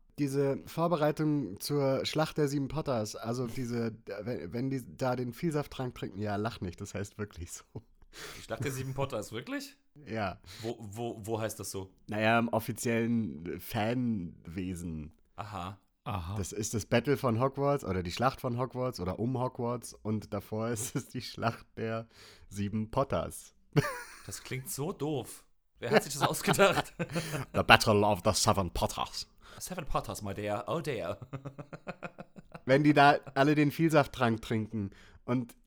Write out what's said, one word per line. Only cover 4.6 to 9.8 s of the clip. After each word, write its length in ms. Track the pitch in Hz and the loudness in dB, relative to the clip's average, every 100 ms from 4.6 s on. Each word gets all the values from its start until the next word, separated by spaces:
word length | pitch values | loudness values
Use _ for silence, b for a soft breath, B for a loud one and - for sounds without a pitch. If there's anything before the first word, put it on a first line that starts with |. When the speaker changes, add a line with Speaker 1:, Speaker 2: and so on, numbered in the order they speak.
| 135 | -2
Speaker 1:
die 120 | 135 107 76 | -4 -6 -4
da 180 | 127 | -2
den 200 | 127 123 | 0 -4
Vielsafttrank 600 | 120 175 147 143 - 127 | -2 -2 -2 -4 -6 -6
trinken, 280 | - 131 92 | -6 -8 -4
ja, 140 | 104 101 | -2 -2
lach 260 | 104 - | -2 -4
nicht, 180 | 90 - | -8 -8
das 140 | 101 | -8
heißt 240 | - 98 - | -8 -8 -8
wirklich 340 | 101 85 87 | -10 -10 -12
so. 120 | - - - - - - B B B | -14 -14 -16 -16 -20 -20 B B B
Speaker 2:
Die 40 | |
Schlacht 220 | - 110 | -10 -6
der 80 | 143 | -4
sieben 220 | 131 135 | -4 -6
Potters, 360 | 135 135 110 101 | -4 -4 -4 -6
wirklich? 440 | 110 131 277 277 - | -8 -8 -8 -10 -18